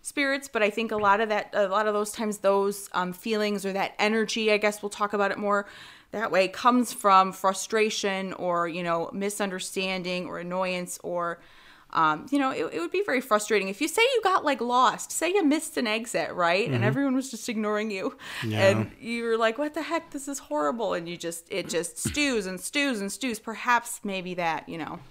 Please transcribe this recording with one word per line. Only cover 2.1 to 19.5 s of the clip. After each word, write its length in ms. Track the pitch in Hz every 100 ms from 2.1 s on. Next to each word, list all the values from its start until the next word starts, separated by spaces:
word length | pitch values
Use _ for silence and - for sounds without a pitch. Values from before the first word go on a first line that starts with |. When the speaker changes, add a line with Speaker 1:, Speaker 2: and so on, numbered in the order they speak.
Speaker 1:
times, 280 | - 214 208
those, 500 | 196 196 196 202 -
um, 200 | 175 180
feelings 520 | 180 233 214 208 202
or 60 | 196
that 200 | 190 180 -
energy, 540 | 208 226 214 233 214
I 60 | 208
guess 240 | 208 208
we'll 60 | 202
talk 240 | - 208
about 180 | 208 196
it 80 | -
more 260 | 202 202 202 - - - _
that 180 | 202 220
way, 180 | 180 185
comes 460 | - 247 247 233
from 380 | - 208 190 190
frustration 1000 | 185 190 190 - 220 220 214 202 190 190
or, 340 | - 180 170 170
you 160 | 170
know, 260 | 175 170 165
misunderstanding 1120 | 196 202 202 202 185 - 196 190 185 180 180 175
or 100 | 170
annoyance 640 | 175 185 185 180 180 -
or, 360 | 170 175 170 170 - - - - _
um, 340 | - 156 151 -
you 60 | 285
know, 140 | 262
it, 200 | - 156
it 60 | 311
would 120 | 349
be 100 | 415
very 180 | 403 262
frustrating. 460 | 262 214 - 208 190
If 120 | 202
you 60 | 311
say 160 | -
you 180 | 480 494
got, 220 | 381 381
like, 160 | 294 254
lost, 500 | 240 247 240 170 -
say 180 | - 320
you 100 | 403
missed 320 | 302 311 - -
an 100 | 233
exit, 440 | 220 226 180 151
right? 320 | 170 170 185 220
And 80 |
Speaker 2:
Mm-hmm. 80 | 123
Speaker 1:
everyone 320 | 208 269 277
was 160 | 262 262
just 180 | 220 -
ignoring 400 | 220 214 214 220
you. 260 | 190 269 - - -
Speaker 2:
Yeah. 220 | 110 107 196
Speaker 1:
And 240 | 208 - -
you 240 | 226 233
were 140 | 233 226
like, 200 | 226